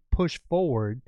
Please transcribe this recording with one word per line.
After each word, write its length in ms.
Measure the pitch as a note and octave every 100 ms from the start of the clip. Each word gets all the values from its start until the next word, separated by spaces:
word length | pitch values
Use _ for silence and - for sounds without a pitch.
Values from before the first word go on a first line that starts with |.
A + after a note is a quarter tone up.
| -
pushed 300 | - F3 - -
forward, 540 | F3 F3+ A#2 G#2+ A#2+